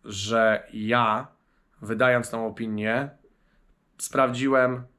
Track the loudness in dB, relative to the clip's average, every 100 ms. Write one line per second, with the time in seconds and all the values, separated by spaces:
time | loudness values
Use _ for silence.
0 | -12 -10 -2 2 4 2 -4 -8 0 2
1 | 2 0 -4 _ _ _ _ _ -8 2
2 | 4 2 0 -6 -6 -6 -6 -4 -2 -2
3 | -4 -10 _ _ _ _ _ _ _ -14
4 | -4 0 2 0 0 2 2 -2 -10